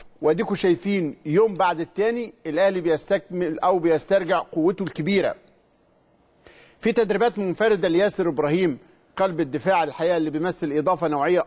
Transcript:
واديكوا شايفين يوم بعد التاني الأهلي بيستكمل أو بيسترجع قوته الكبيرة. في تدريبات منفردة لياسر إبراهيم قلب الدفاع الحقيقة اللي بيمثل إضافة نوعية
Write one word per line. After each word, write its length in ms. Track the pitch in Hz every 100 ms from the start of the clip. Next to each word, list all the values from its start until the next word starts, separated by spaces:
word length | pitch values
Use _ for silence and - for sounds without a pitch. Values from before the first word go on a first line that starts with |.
| - _
واديكوا 340 | 151 165 214 202
شايفين 600 | 185 170 196 202 156 - 156
يوم 280 | 165 220
بعد 260 | 185 185 165
التاني 540 | 160 - 214 240 233 - 160
الأهلي 360 | 151 196 185
بيستكمل 800 | 165 156 - 196 - 180 175 160
أو 200 | 180 185
بيسترجع 600 | 165 156 - 196 175 180
قوته 440 | - 170 160 202
الكبيرة. 520 | 175 - 156 196 131 - _ _ _ _ _ _ _ _ _ _ - - - _
في 120 | 220
تدريبات 480 | 233 208 202 233 208
منفردة 480 | 190 165 220 202 185
لياسر 420 | 170 202 - 170
إبراهيم 480 | 147 151 170 180 127 _ _ _ -
قلب 220 | 190 165
الدفاع 440 | 151 139 185 185
الحقيقة 340 | 156 - 165 175
اللي 120 | 156
بيمثل 420 | 151 180 170 160
إضافة 360 | 147 151 180 165
نوعية 380 | 147 147 180